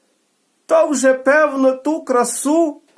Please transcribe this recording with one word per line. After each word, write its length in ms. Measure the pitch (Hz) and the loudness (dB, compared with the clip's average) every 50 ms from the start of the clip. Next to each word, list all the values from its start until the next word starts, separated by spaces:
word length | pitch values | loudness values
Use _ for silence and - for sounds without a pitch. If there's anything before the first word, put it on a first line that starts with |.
| _ _ _ _ _ _ _ _ _ _ _ _ _ | _ _ _ _ _ _ _ _ _ _ _ _ _
То 220 | - - 330 - 320 | 0 0 2 2 0
вже, 260 | 294 247 254 262 262 | -2 0 2 0 0
певно, 580 | 254 262 269 277 311 311 294 269 269 262 262 | 2 0 0 2 2 2 0 0 0 0 0
ту 320 | 262 262 - 294 311 320 - | 0 0 -4 -6 -6 -6 -4
красу 760 | - 247 240 240 240 - - - 269 302 330 339 302 285 - _ _ _ | -2 -2 0 0 -2 -4 -6 -2 -2 0 0 0 0 -4 -8 _ _ _